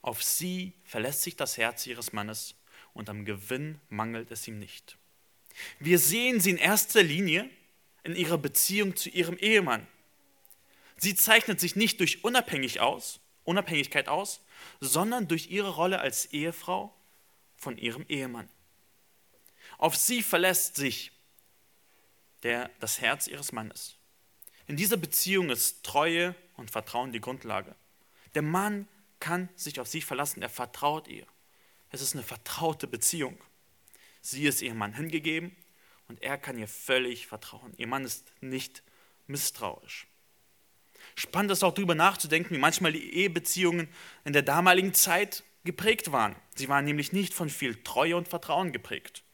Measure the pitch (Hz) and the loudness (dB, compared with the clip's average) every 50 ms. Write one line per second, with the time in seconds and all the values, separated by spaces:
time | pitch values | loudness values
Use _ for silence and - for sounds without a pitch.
0 | - 131 113 - - - - - 156 180 180 185 180 185 180 _ _ - - 120 | -6 -6 -6 -4 -2 -2 -2 -2 -2 -4 -4 -6 -8 -10 -12 _ _ -8 -4 -2
1 | 110 131 147 - - 180 170 - 143 131 - - 113 117 120 - - 131 120 117 | -2 -2 -2 -2 -4 -4 -2 -4 -4 -4 -2 0 0 -2 0 -4 -8 -8 -8 -8
2 | 117 - - 107 104 107 110 113 - - - _ _ _ - - - _ _ - | -10 -8 -6 -6 -6 -6 -8 -10 -10 -12 -14 _ _ _ -20 -20 -20 _ _ -14
3 | 113 107 104 107 104 104 104 98 98 - 127 131 147 156 156 147 _ _ 107 104 | -10 -10 -8 -8 -6 -6 -8 -8 -6 -6 -6 -6 -6 -8 -10 -14 _ _ -6 -6
4 | 110 113 117 113 117 - 113 110 - - 110 104 101 - - - _ - - _ | -6 -4 -6 -8 -10 -10 -12 -12 -10 -10 -10 -12 -12 -14 -16 -20 _ -20 -20 _
5 | _ _ _ _ _ _ _ _ _ - - - - - - - 139 156 175 175 | _ _ _ _ _ _ _ _ _ -20 -18 -16 -14 -14 -14 -8 4 6 6 8
6 | - 147 170 226 240 254 254 226 170 196 185 165 - 170 208 208 - - - 226 | 8 6 4 4 2 4 4 4 4 4 4 4 6 6 6 6 2 6 6 6
7 | 190 160 143 170 202 180 156 180 226 262 - _ _ _ _ _ _ _ _ _ | 6 6 4 0 2 2 2 2 0 -2 -12 _ _ _ _ _ _ _ _ _
8 | _ 170 170 180 175 151 170 160 143 143 - - - - 190 208 208 196 180 - | _ -6 -2 -2 0 2 2 0 0 0 2 2 2 2 2 2 2 2 0 -2
9 | - - - 175 170 165 175 175 190 214 220 208 190 147 117 107 - - - _ | -6 -4 0 0 0 0 0 0 4 6 6 6 6 4 0 0 -2 -10 -20 _
10 | _ _ _ _ _ _ _ _ _ - - _ _ _ _ _ _ - - - | _ _ _ _ _ _ _ _ _ -20 -20 _ _ _ _ _ _ -20 -8 -2
11 | - 202 196 - - 220 220 226 220 - 196 - - 175 - 196 220 214 - - | 0 0 4 4 6 8 8 8 8 4 0 0 0 0 2 4 4 4 4 2
12 | 180 156 - - - 226 240 262 - - - 143 135 123 101 - 113 123 - - | 2 2 0 0 -2 2 4 4 2 2 -2 -2 -2 -2 0 2 2 2 2 0
13 | - - - - _ _ _ _ _ - 175 196 196 196 170 147 135 - - 147 | -8 -12 -12 -14 _ _ _ _ _ 0 0 0 0 0 0 0 0 2 0 -2
14 | 139 - 143 170 202 202 - - _ _ - - - - - - 139 135 - 156 | 0 0 -2 -2 -2 -4 -8 -12 _ _ -20 -20 -20 -20 -18 -8 -2 0 2 2
15 | 180 220 240 247 214 147 170 165 - - 170 202 202 196 170 147 165 185 190 185 | 2 2 0 -2 0 0 -2 -2 -2 -4 -4 -4 -2 -2 0 0 0 2 2 0
16 | - 135 120 - - - - 147 151 165 165 - - - 180 - - 208 _ _ | -2 -2 -2 -2 -6 -4 -4 -4 -4 -4 -4 -6 -6 -4 -4 -4 -4 -8 _ _
17 | _ _ _ _ _ _ _ _ _ _ _ _ - 151 123 - - 117 113 131 | _ _ _ _ _ _ _ _ _ _ _ _ -12 -12 -10 -6 -6 -6 -6 -6
18 | - - 156 139 135 127 120 117 107 - _ _ _ _ _ _ _ _ _ _ | -8 -6 -6 -6 -6 -6 -8 -12 -14 -16 _ _ _ _ _ _ _ _ _ _
19 | _ _ _ _ _ _ _ _ _ - _ _ - - - - - 165 160 - | _ _ _ _ _ _ _ _ _ -20 _ _ -20 -20 -6 0 0 0 2 2
20 | - - 247 240 208 - - 170 175 185 180 175 - - - - 139 131 113 - | 0 2 2 0 0 2 2 4 4 4 4 2 0 -2 -2 -2 -2 -2 -2 -4
21 | - - _ _ _ _ _ - _ _ _ _ _ _ _ _ _ _ _ _ | -10 -12 _ _ _ _ _ -20 _ _ _ _ _ _ _ _ _ _ _ _
22 | _ _ _ _ _ _ _ _ - 117 120 120 123 - - _ - 110 - - | _ _ _ _ _ _ _ _ -2 -2 -2 -2 -4 -8 -12 _ -6 -4 -4 0
23 | 131 113 135 151 - - 147 143 143 - - 117 110 107 - - - - - _ | 0 0 0 0 -4 -8 -6 -8 -10 -8 -8 -8 -10 -10 -12 -12 -14 -14 -16 _
24 | _ _ _ _ _ _ _ _ - - _ - - - 147 147 196 208 226 196 | _ _ _ _ _ _ _ _ -20 -20 _ -20 -10 -8 -4 -2 0 2 2 0
25 | 160 156 - - - 180 196 190 180 151 123 - - - - - - - - 147 | -2 -2 0 0 0 2 2 2 2 2 0 0 0 0 -2 -4 -12 0 2 4
26 | 151 165 165 170 175 180 180 - - _ _ - 123 110 - 113 107 - - 123 | 4 4 4 2 0 0 -2 -8 -18 _ _ -18 -16 -6 -6 -6 -6 -4 -4 -4
27 | 127 135 117 113 107 123 131 131 - 117 104 98 101 - - _ _ _ _ _ | -4 -4 -6 -8 -8 -8 -10 -10 -6 -6 -6 -6 -6 -8 -18 _ _ _ _ _
28 | _ _ _ _ _ - - 151 147 151 165 185 196 214 208 202 202 - _ _ | _ _ _ _ _ -6 -4 -2 -2 0 0 0 0 0 -2 -4 -8 -10 _ _
29 | _ _ _ _ - 160 170 180 185 180 - - - 156 147 135 123 117 - 160 | _ _ _ _ -6 -4 -2 -4 -4 -6 -10 -12 -12 -10 -8 -8 -8 -6 -6 -6
30 | 156 - 143 131 143 143 - - - 120 - - 127 120 - - - 147 151 160 | -6 -4 -4 -2 -2 -4 -4 -6 -6 -8 -6 -6 -8 -8 -6 -2 0 0 0 -2
31 | 151 - - - - _ _ _ _ _ _ _ _ _ _ _ _ _ - 127 | -6 -12 -16 -18 -18 _ _ _ _ _ _ _ _ _ _ _ _ _ -10 -6
32 | 139 131 - 143 113 - 120 113 - - - - 165 160 156 151 - - - 120 | -4 -4 -4 -4 -8 -10 -12 -12 -10 -10 -6 -2 -2 -2 -2 -2 -6 -8 -6 0
33 | - - - 170 143 131 170 - - _ _ _ _ _ _ _ _ - - - | 0 0 0 0 -4 -4 -6 -12 -20 _ _ _ _ _ _ _ _ -20 -20 -20
34 | - - - _ - - 135 135 147 147 131 - - 127 113 113 104 104 110 131 | -20 -20 -20 _ -12 -10 -6 2 2 2 2 2 -2 -4 -4 -4 -4 -4 -4 -6
35 | 156 165 156 160 151 165 160 160 170 180 185 _ - _ _ _ _ _ _ _ | -6 -4 -4 -2 -2 -2 -4 -4 -6 -8 -14 _ -20 _ _ _ _ _ _ _
36 | _ _ 120 - - 131 139 139 - - 127 117 110 101 - - - - 131 127 | _ _ -16 -10 -6 -6 -6 -6 -6 -10 -8 -8 -8 -10 -10 -14 -2 0 2 2
37 | 127 123 123 113 - - - 107 - - - - - 120 101 - 117 117 127 135 | 2 0 -6 -8 -10 -14 -14 -14 -14 -16 -20 -18 -20 -20 -12 -10 -6 -4 -4 -4
38 | 135 120 - - - - _ _ - 131 131 131 131 - - - _ _ _ _ | -4 -6 -8 -10 -12 -20 _ _ -12 -8 -6 -6 -8 -8 -14 -20 _ _ _ _
39 | _ _ _ _ _ - 135 143 - - - - 117 95 64 - - - - - | _ _ _ _ _ -10 -6 -4 -4 -4 -4 -4 -6 -6 -8 -8 -14 -16 -16 -16
40 | - _ _ _ _ _ _ _ _ _ _ _ _ _ _ _ _ _ _ - | -16 _ _ _ _ _ _ _ _ _ _ _ _ _ _ _ _ _ _ -20
41 | - - - - - - - 175 202 202 196 180 202 180 160 196 202 175 170 156 | -20 -18 -10 -10 -10 -4 0 0 2 2 2 4 4 2 2 2 2 2 4 6
42 | 165 190 190 - - 156 156 160 170 - 170 139 135 156 165 - 185 160 156 156 | 6 6 6 2 -2 0 2 0 0 0 -2 4 4 4 4 4 2 0 0 0
43 | - - - 175 190 202 165 175 - - - 180 185 170 170 175 165 151 - - | -6 -4 0 0 0 2 0 0 -2 -2 0 2 2 2 2 2 -4 -4 -10 -20
44 | - - - - _ 147 143 147 139 139 139 165 180 185 180 190 190 196 185 - | -20 -20 -20 -12 _ 2 4 4 4 6 4 6 8 8 8 8 6 4 4 4
45 | - 190 170 180 208 202 - - - - _ _ _ 175 175 - 180 220 240 220 | 4 4 4 2 2 -2 -4 -12 -12 -14 _ _ _ -8 -6 -2 2 2 2 2
46 | - - 143 127 110 104 101 - _ _ - - 135 131 143 139 139 143 147 147 | 0 0 2 2 2 2 0 -6 _ _ -10 -8 -2 2 2 2 4 2 0 0
47 | 143 - - 196 202 175 - - 180 151 143 - 143 127 113 113 - - - 123 | -2 0 0 0 0 0 -2 -4 -4 -4 -4 -4 -4 -4 -4 -6 -8 -4 0 2
48 | 143 160 170 175 170 - - 170 - - 156 165 190 175 127 117 - - - - | 2 4 2 0 -2 -4 -8 -8 -4 -2 0 0 0 0 -4 -6 -8 -8 -10 -10
49 | - - _ - _ _ | -10 -12 _ -20 _ _